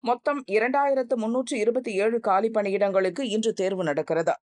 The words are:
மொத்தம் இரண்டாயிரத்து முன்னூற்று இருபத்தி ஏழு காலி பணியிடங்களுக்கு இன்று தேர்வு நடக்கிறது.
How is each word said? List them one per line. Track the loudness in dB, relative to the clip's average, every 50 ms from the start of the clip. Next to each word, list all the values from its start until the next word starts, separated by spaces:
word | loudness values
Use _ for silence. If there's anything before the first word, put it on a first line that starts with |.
மொத்தம் | 0 -2 -2 0 _ -2 -2 -2 -4 0 0
இரண்டாயிரத்து | 0 2 2 0 0 2 2 2 0 0 -2 -2
முன்னூற்று | -2 -2 -2 -2 -2 -2 -2 -2 0
இருபத்தி | 0 0 0 0 -4 -2 -2
ஏழு | 0 0 2 0 0
காலி | 0 2 2 2 2 2
பணியிடங்களுக்கு | 0 0 0 0 0 2 2 2 2 2 2 2 -2 -2
இன்று | -4 -2 -2 0 0 -2 -2
தேர்வு | 0 -2 -2 0 -2 -2
நடக்கிறது. | -2 -2 -2 0 0 0 0 2 0 -2 -2